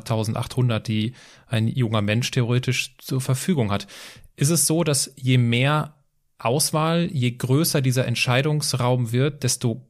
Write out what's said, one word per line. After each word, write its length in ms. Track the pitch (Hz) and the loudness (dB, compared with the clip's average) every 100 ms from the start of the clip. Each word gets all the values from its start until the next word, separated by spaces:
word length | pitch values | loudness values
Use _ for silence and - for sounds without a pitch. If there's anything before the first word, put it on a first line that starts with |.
tausendachthundert, 840 | - 110 110 113 - - 123 107 - | -2 -2 -2 -4 -4 0 0 0 -2
die 260 | 107 110 - - - - | -2 -2 -6 -18 -20 -4
ein 220 | 113 113 | 0 0
junger 340 | 135 113 110 | 0 0 0
Mensch 280 | 104 113 123 | 2 0 0
theoretisch 640 | 131 117 123 131 123 - - | 0 0 0 0 -2 -4 -10
zur 240 | - 131 | -6 -2
Verfügung 480 | 131 131 - 160 104 | 0 -2 0 0 0
hat. 160 | 101 - - - - - - | -2 -6 -16 -20 -20 -14 -2
Ist 140 | 139 | 0
es 160 | 170 - | 2 2
so, 180 | 156 | 2
dass 280 | 156 139 - - | 2 0 -4 -4
je 220 | 127 127 | 2 4
mehr 560 | 117 120 135 151 151 - _ _ _ - | 4 2 2 0 -2 -10 _ _ _ -6
Auswahl, 720 | 113 143 - 160 160 170 170 | -2 0 0 0 0 0 0
je 200 | 139 123 | 0 -2
größer 500 | 123 120 139 170 156 | -2 0 2 2 2
dieser 260 | 131 127 117 | 0 0 0
Entscheidungsraum 1040 | 113 - 123 151 151 - 131 120 127 113 | 0 0 2 2 -2 -2 0 0 0 0
wird, 320 | 123 143 139 | 0 0 -2
desto 460 | 127 - 120 117 | -4 -2 -2 -4